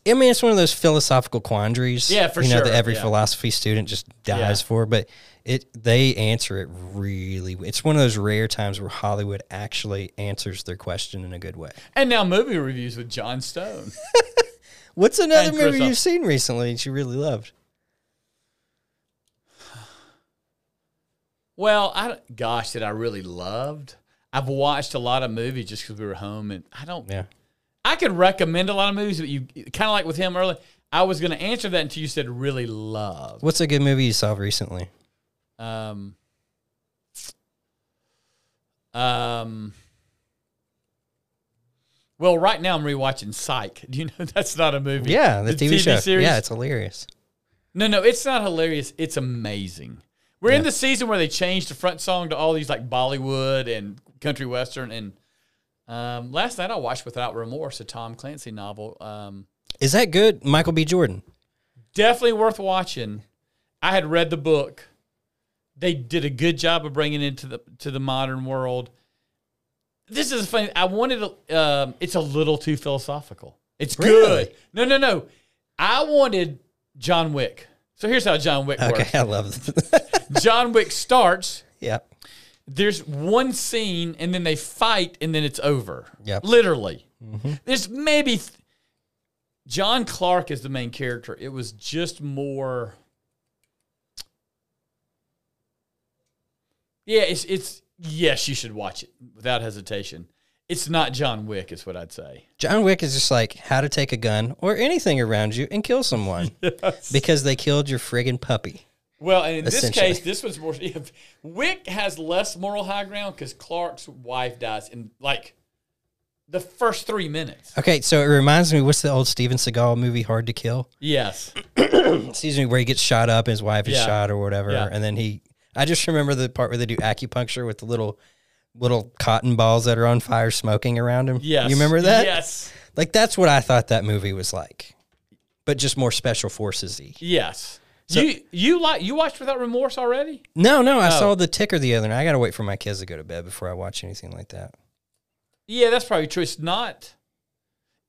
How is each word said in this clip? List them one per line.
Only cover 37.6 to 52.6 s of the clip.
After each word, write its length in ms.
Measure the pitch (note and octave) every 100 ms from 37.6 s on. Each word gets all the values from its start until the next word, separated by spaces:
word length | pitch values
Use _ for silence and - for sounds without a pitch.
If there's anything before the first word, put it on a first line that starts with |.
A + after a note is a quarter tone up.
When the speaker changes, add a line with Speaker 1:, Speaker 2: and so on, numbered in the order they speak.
| _ _ _ _ _ _ _ _ _ _ _ _ _
Speaker 2:
um, 800 | A#2+ B2+ B2 A#2+ A#2 A2+ A2 G#2+ G2+ _ _ _ _ _ _ _ _ _ _ _ _ _ _ _ _ _ _ _ _ _ _ _ _
well, 200 | F3 E3+
right 240 | F#3 G#3+
now 140 | F3+ E3+
I'm 80 |
rewatching 500 | D3 C#3 C3 C3+ G2+
Psych. 520 | - - B2+ G2+ - -
<laughs> 40 |
Do 100 | B2+
you 60 | D#3+
know 200 | - F3
that's 320 | - G3 D3
not 180 | D#3+ C#3
a 40 |
movie? 320 | C#3 C#3 C3
Speaker 1:
Yeah, 300 | G3+ B3 G#2
the 100 | G#2+
Speaker 2:
The 60 | D3
Speaker 1:
T 100 | C#3+
V 40 |
Speaker 2:
T 40 | E3
V 60 |
Speaker 1:
show. 160 | E3 A2+
Speaker 2:
series? 240 | F#3+ F#3
Speaker 1:
Yeah, 140 | D#3 A#2+
it's 100 | -
hilarious. 580 | A2+ B2+ A2+ F#2+ - - _ _ _ _ _ _
Speaker 2:
No, 140 | F3+ G#3+
no, 140 | G#3
it's 220 | G#3+ A#3+ C4+
not 160 | B3+
hilarious. 520 | G#3 D#3+ E3 D3+ C3+ -
It's 200 | D#3+ D#3
amazing. 840 | B2+ A#2+ G#2+ G2+ F#2+ F2 B1+ A#1 _ _ _ _
We're 100 | G#3+
in 60 | C#4
Speaker 1:
Yeah. 60 | D#4
Speaker 2:
the 60 |
season 360 | - C4+ B3+ A#3
where 100 | G#3
they 100 | D#3
changed 420 | - F3+ F#3 -
the 60 | C3+
front 260 | F3+ D#3+
song 280 | - F3+ E3+
to 60 | D3
all 160 | D#3+
these, 140 | D#3+